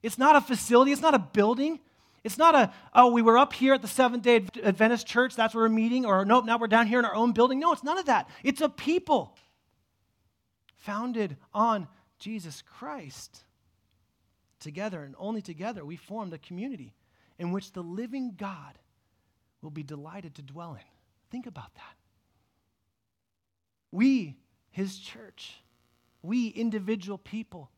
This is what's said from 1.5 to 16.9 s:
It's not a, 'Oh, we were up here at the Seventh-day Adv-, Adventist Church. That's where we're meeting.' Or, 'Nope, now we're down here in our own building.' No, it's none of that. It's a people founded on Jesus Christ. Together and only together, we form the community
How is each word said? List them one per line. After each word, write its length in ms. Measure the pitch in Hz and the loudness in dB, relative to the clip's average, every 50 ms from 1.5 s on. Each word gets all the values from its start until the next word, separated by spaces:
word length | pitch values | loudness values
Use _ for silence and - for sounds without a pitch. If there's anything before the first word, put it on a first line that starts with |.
| 240 233 277 311 330 277 _ _ _ _ _ _ _ _ _ | 0 0 -2 -4 -4 -8 _ _ _ _ _ _ _ _ _
It's 140 | 220 - - | -12 -2 4
not 160 | 311 330 311 | 4 6 6
a, 180 | 277 226 190 - - - - _ | 6 4 2 -2 -14 -20 2 _
'Oh, 180 | 233 254 247 | 6 6 8
we 80 | 233 240 | 6 4
were 160 | 226 226 226 | 6 6 6
up 160 | 247 277 277 | 6 4 4
here 220 | - - 254 269 269 | 2 0 2 2 2
at 80 | 262 | 2
the 60 | - 208 | 0 -6
Seventh-day 480 | - - 254 247 240 247 - 240 240 | 0 2 2 2 2 -2 2 4 4
Adv-, 280 | 226 190 185 - - - | 4 2 -2 -12 -4 -2
Adventist 420 | 214 190 - 220 226 240 226 - | -2 2 2 2 2 2 -2 -4
Church. 300 | - - 240 247 254 - | -4 0 0 0 0 0
That's 180 | - 220 226 226 | -2 -2 -2 0
where 100 | 226 226 | 0 0
we're 40 | 226 | 2
meeting.' 380 | 220 220 220 233 247 262 254 | 2 2 0 0 0 2 4
Or, 180 | 220 196 190 196 | 4 4 4 4
'Nope, 220 | 202 233 254 240 | 6 4 4 4
now 100 | 226 233 | 2 -2
we're 100 | 240 233 | -2 2
down 200 | 220 208 226 233 | 4 4 4 4
here 120 | 208 233 247 | 4 2 0
in 60 | 240 | 0
our 100 | 214 190 | 0 0
own 180 | 214 226 240 | 0 0 2
building.' 280 | 208 202 240 262 262 269 | 4 4 4 2 2 0
No, 100 | 311 349 | 0 0
it's 120 | 311 - - | 0 0 -2
none 140 | 285 330 381 | -4 -4 -2
of 80 | 370 | 0
that. 240 | 285 240 190 - - - - | 0 0 0 0 -4 -16 -4
It's 200 | - 269 269 - | -4 -4 -2 0
a 80 | 311 285 | -4 -4
people 680 | - - - 277 330 359 - - 302 226 143 - _ _ _ _ _ _ _ _ _ _ _ _ _ _ _ _ _ _ _ _ _ _ _ _ _ _ _ _ _ | -4 -6 -4 -2 -2 -2 0 0 0 0 0 -4 _ _ _ _ _ _ _ _ _ _ _ _ _ _ _ _ _ _ _ _ _ _ _ _ _ _ _ _ _
founded 600 | _ _ - 202 208 233 254 240 226 208 175 139 - _ _ | _ _ -10 -8 -8 -8 -6 -6 -6 -6 -6 -8 -14 _ _
on 340 | - 208 220 233 220 202 170 139 _ _ _ _ _ _ | -2 0 0 0 0 -2 -6 -12 _ _ _ _ _ _
Jesus 440 | - 202 226 214 165 160 143 - | -16 -14 -14 -12 -14 -16 -18 -20
Christ. 840 | _ _ _ - - 147 302 277 165 139 - - - - _ - _ _ _ _ _ _ _ _ _ _ _ _ _ _ _ _ _ _ _ _ _ _ _ _ | _ _ _ -18 -16 -14 -14 -14 -16 -18 -20 -20 -20 -20 _ -20 _ _ _ _ _ _ _ _ _ _ _ _ _ _ _ _ _ _ _ _ _ _ _ _
Together 460 | - 156 147 180 202 214 185 165 147 | -20 -16 -12 -10 -10 -10 -10 -12 -14
and 100 | 139 135 - | -16 -18 -12
only 240 | 185 208 226 214 | -10 -10 -10 -10
together, 420 | 190 - 170 151 185 226 233 180 135 | -10 -12 -14 -12 -10 -12 -10 -12 -14
we 120 | 147 170 | -14 -16
form 340 | - _ _ 202 226 208 180 | -16 _ _ -14 -12 -12 -12
the 80 | 165 147 | -14 -16
community 560 | _ - 180 180 214 277 262 160 127 113 | _ -16 -12 -12 -10 -12 -12 -14 -18 -20